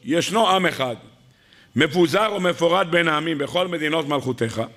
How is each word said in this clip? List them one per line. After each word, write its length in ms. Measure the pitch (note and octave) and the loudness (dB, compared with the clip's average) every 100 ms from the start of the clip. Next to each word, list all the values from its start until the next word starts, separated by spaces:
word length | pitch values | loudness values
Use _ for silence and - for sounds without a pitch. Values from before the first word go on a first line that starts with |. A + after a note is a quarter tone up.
ישנו 440 | - E3 - G#3 G#3 | -2 0 0 2 4
עם 160 | F#3+ F3 | 2 2
אחד, 300 | C#3 B2+ A2+ - _ _ _ _ - _ A#2 | -2 -4 -6 -14 _ _ _ _ -20 _ 0
מפוזר 560 | D#3 F3 E3 F3+ A3 G3+ | 2 4 2 2 0 0
ומפורד 500 | F3+ - E3+ F3+ F3 | -2 0 2 2 2
בין 180 | E3+ E3 | 0 2
העמים 300 | D3+ D#3+ D3+ | 0 -2 -4
בכל 300 | C#3 D#3+ F#3 | -2 -2 -2
מדינות 400 | E3+ D3+ D#3+ D3 | -2 -2 -2 -2
מלכותך 540 | C#3+ A#2+ B2 A2+ A2 A2+ | -2 -2 -4 -4 -4 -8